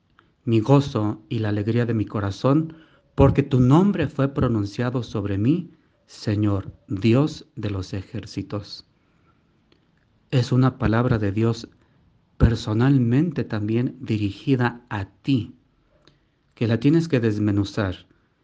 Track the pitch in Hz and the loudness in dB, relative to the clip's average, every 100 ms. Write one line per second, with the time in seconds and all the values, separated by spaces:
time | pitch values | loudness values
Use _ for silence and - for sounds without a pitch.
0 | _ _ _ _ - 113 107 139 139 113 | _ _ _ _ 0 0 4 4 4 -2
1 | 107 113 - 120 107 104 104 117 120 117 | -2 -4 -6 -4 -2 -2 0 0 0 -2
2 | 104 110 98 98 127 143 160 - _ _ | -2 -4 -4 -2 2 2 0 -10 _ _
3 | _ - 139 - 139 127 123 147 202 175 | _ 4 4 4 0 2 6 6 4 0
4 | 151 - 135 139 131 110 101 - 123 123 | -4 -2 -2 0 0 0 -4 -4 -4 -4
5 | 113 110 98 98 110 170 170 _ _ _ | -6 -6 -4 -2 0 0 -4 _ _ _
6 | _ - - 104 104 98 - - _ 95 | _ -10 -4 0 0 0 -6 -18 _ -2
7 | 110 120 156 - - - 107 98 92 101 | 2 2 2 -4 -16 -10 -6 -6 -6 -10
8 | - 107 - - 95 104 98 - _ _ | -10 -12 -10 -12 -8 -10 -10 -20 _ _
9 | _ _ _ _ _ _ _ _ _ _ | _ _ _ _ _ _ _ _ _ _
10 | _ _ _ 135 117 127 131 127 107 113 | _ _ _ -2 2 2 2 2 0 2
11 | 120 117 104 98 113 117 - _ _ _ | 2 0 0 0 -2 -2 -10 _ _ _
12 | _ _ _ _ 117 113 - 107 127 143 | _ _ _ _ 2 2 -2 2 4 4
13 | 117 127 170 135 113 107 104 113 127 - | 2 2 0 -4 -6 -4 -2 -2 -2 -6
14 | - 107 101 - - 131 123 - _ 107 | -4 -2 -2 -4 -2 0 0 -2 _ -10
15 | 98 _ - 131 87 - _ _ _ _ | -10 _ -2 -2 -2 -14 _ _ _ _
16 | _ _ _ _ _ _ 113 113 139 165 | _ _ _ _ _ _ -2 2 2 2
17 | 165 131 113 104 104 101 98 - 98 87 | 2 0 0 0 0 0 -2 -2 -4 -6
18 | _ _ _ _ | _ _ _ _